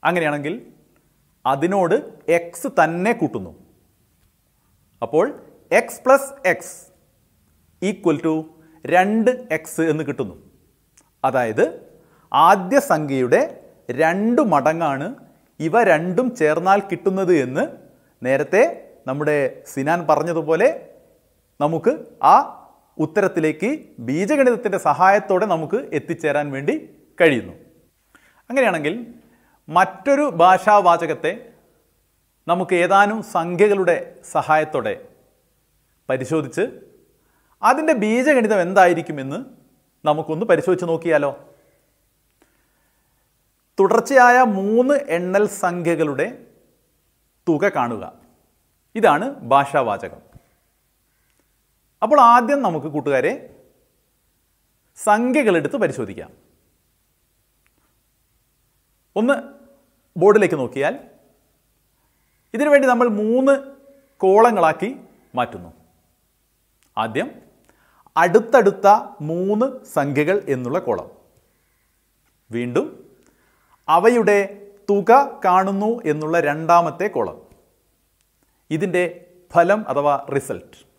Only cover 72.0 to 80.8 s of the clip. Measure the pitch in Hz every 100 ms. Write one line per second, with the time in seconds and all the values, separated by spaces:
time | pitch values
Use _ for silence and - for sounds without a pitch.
72 | _ _ _ _ _ 113 123 131 285 -
73 | - _ _ _ _ _ _ _ - 160
74 | 214 240 208 202 196 - - _ - 202
75 | 190 254 277 - 190 180 190 196 208 233
76 | 160 151 156 170 147 151 160 170 165 -
77 | 202 143 98 76 - _ _ _ _ _
78 | _ _ _ _ _ _ _ 156 196 175
79 | 180 170 - _ _ 175 170 214 208 135
80 | 147 135 - 139 - 95 - -